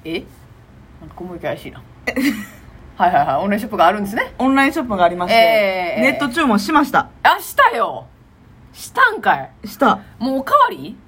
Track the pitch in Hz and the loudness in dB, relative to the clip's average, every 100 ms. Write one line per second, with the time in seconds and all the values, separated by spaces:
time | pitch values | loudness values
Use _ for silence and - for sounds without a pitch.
0 | - 170 - - - - - - - - | -8 -10 -10 -20 -20 -20 -20 -20 -20 -20
1 | 156 - 175 170 151 - - - - - | -20 -16 -14 -10 -8 -8 -12 -18 -20 -14
2 | - - 269 214 208 - - - - - | -8 -2 -2 -4 -10 -18 -20 -20 -20 -2
3 | 180 170 143 139 190 202 208 202 165 208 | 0 2 0 -2 -2 -2 -4 2 2 2
4 | 196 220 508 - 254 269 269 330 247 196 | -4 -4 -6 -2 0 2 2 0 -4 0
5 | 175 175 175 226 226 220 202 185 175 - | 0 0 0 4 4 4 0 -2 -4 0
6 | 254 262 285 240 294 214 - 311 294 - | 0 0 -4 0 2 0 2 2 4 0
7 | - - - 359 - - 523 - 190 - | -2 -2 0 0 -2 2 2 2 -4 -6
8 | - _ _ _ - - - - - - | -14 _ _ _ -20 -20 -20 -20 -12 2
9 | 508 403 208 156 131 - 202 - 247 156 | 2 2 0 0 -2 -14 -16 0 2 2
10 | - - 254 269 262 571 508 139 135 - | -6 -8 -4 -4 2 4 4 0 -12 -16